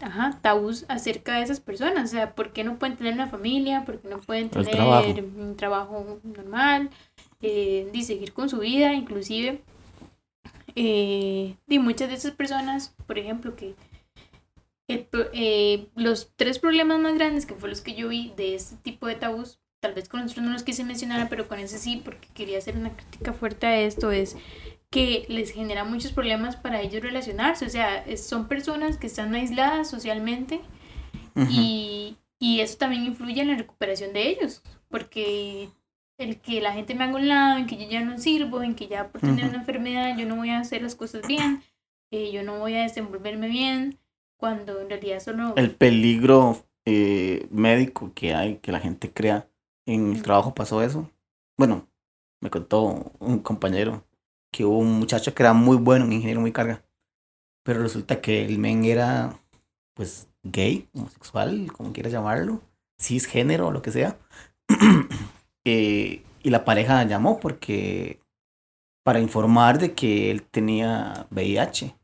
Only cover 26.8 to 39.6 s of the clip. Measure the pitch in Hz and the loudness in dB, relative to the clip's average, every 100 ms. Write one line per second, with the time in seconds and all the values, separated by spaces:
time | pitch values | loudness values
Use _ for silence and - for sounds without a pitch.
26.8 | 196 214 240 254 247 202 262 339 233 233 | -4 -6 -6 -8 -8 -2 -2 -2 -4 -2
27.8 | 220 196 - 214 - 233 220 277 277 302 | -2 -2 -6 -10 -6 -6 -4 -4 -4 -4
28.8 | 311 302 233 220 214 233 254 247 269 311 | -2 -4 -6 -8 -4 -4 -2 2 2 2
29.8 | 311 233 226 214 220 247 262 330 - - | -4 -6 -6 -4 -4 -4 -6 -8 -10 -20
30.8 | - - - - - - 127 127 226 220 | -18 -16 -14 -16 -8 0 2 4 2 0
31.8 | 208 208 208 214 _ _ 240 226 214 - | -6 -8 -10 -14 _ _ 0 2 0 -2
32.8 | 262 240 247 233 240 240 285 269 220 _ | -2 -2 -4 -6 -6 -2 0 -2 -4 _
33.8 | 196 190 196 202 240 392 339 - - - | -4 -4 -4 -2 -2 0 -4 -6 -20 -20
34.8 | _ - - 220 208 208 202 196 196 _ | _ -10 -8 -6 -4 -4 -6 -10 -14 _
35.8 | _ _ _ _ 240 220 - 226 208 202 | _ _ _ _ -10 -10 -6 -2 -2 -4
36.8 | 214 247 262 269 285 285 277 262 247 208 | -6 -4 -2 0 2 4 4 4 0 -6
37.8 | 208 226 233 240 320 311 277 247 240 233 | -6 -4 -4 -2 0 2 0 -2 -4 -4
38.8 | 202 202 202 - 143 269 - 247 | -6 -6 -8 -2 2 2 0 -4